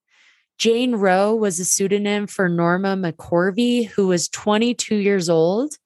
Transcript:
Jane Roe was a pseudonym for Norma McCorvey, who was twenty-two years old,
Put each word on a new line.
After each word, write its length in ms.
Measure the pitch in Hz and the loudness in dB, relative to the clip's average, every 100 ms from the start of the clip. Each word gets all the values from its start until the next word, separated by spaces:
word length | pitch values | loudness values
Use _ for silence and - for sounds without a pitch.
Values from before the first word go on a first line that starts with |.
| _ _ _ _ _ _ | _ _ _ _ _ _
Jane 360 | 220 233 254 233 | 0 2 0 0
Roe 400 | 196 185 202 226 | 2 2 2 0
was 240 | 214 165 | 0 -2
a 60 | 180 | -4
pseudonym 640 | - 196 202 202 208 208 | -2 0 0 0 -2 -4
for 200 | - 185 | -2 0
Norma 460 | 170 170 180 196 190 | 2 2 2 0 -2
McCorvey, 920 | 180 160 - 170 185 190 240 240 220 | -4 -6 -4 0 0 0 0 0 -2
who 180 | - 190 | 0 0
was 220 | 180 - | 0 -2
twenty-two 640 | - - 208 233 247 - 214 | -6 -2 0 0 -2 -4 -2
years 340 | 196 202 170 | 0 0 2
old, 460 | 165 165 202 294 - | 2 2 0 -4 -8